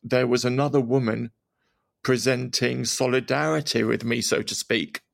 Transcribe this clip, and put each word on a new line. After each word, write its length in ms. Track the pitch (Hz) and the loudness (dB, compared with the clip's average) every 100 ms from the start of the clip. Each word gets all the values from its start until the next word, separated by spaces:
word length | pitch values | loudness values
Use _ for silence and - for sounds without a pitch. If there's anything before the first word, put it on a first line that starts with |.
there 240 | 113 127 127 | 0 0 2
was 160 | 123 | 2
another 380 | 123 127 143 139 | 2 0 2 2
woman 500 | 120 135 117 113 117 _ _ _ _ _ _ _ | 2 2 2 -2 -6 _ _ _ _ _ _ _
presenting 800 | - 127 113 127 127 - 123 123 123 | 0 0 2 0 -2 -2 -2 -2 -4
solidarity 960 | - 131 127 120 135 156 156 151 117 | -2 0 0 0 -2 0 -2 0 0
with 200 | 110 117 | 0 0
me, 180 | 117 120 | -2 -2
so 200 | 117 - | 0 -2
to 140 | 113 - | -2 -8
speak. 460 | - 113 78 - _ | -2 -2 -2 -10 _